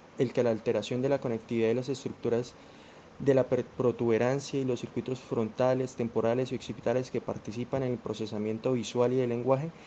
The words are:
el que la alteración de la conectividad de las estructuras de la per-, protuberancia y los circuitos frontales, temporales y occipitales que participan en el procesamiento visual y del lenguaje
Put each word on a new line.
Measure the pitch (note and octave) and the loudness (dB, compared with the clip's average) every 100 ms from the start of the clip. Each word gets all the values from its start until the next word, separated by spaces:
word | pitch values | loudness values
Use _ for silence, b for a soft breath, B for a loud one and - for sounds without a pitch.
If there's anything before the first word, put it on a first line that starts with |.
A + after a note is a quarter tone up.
| - - | -8 -2
el | B2+ | 0
que | - | 2
la | A#2+ | 2
alteración | A2 A#2+ A2 G#2 B2 | 2 0 0 0 0
de | C3+ | 0
la | C#3 | 0
conectividad | B2+ A2+ - A#2 A2+ | 0 -4 -2 2 2
de | |
las | A#2+ C3 | 2 -2
estructuras | B2+ C3 - A#2+ A#2 - - b b b b b - | -4 -6 -4 0 0 -2 -10 b b b b b -2
de | C3+ | 4
la | C3 B2 | 4 4
per-, | B2 | 0
protuberancia | A2+ - B2 A2+ A#2 A2 A#2+ C#3 C3+ C#3 | -2 0 0 2 2 4 2 0 -2 -2
y | |
los | C3 A#2+ | -2 -2
circuitos | - A#2+ A#2 C3 | -4 -6 -6 -6
frontales, | - A#2+ A2 - B2+ C3 C3 - | -4 -2 -2 2 2 2 -2 -4
temporales | A#2 A2+ A2+ B2 C3 | -2 0 2 2 -2
y | |
occipitales | B2 - A2 - B2 C3 | -4 -8 -4 0 0 0
que | A#2+ | -4
participan | - G#2 - A2+ B2 C3+ | -4 -8 -6 -6 -4 -2
en | C3 | -2
el | A#2 | -2
procesamiento | A2 A2 G#2+ A2 G#2+ A2 C3 | -4 -6 -4 -4 -2 -2 0
visual | B2+ G#2 B2 B2 | 0 0 2 2
y | B2+ | 2
del | B2 | 0
lenguaje | A#2 B2 C3 E3 - | 0 2 2 0 -10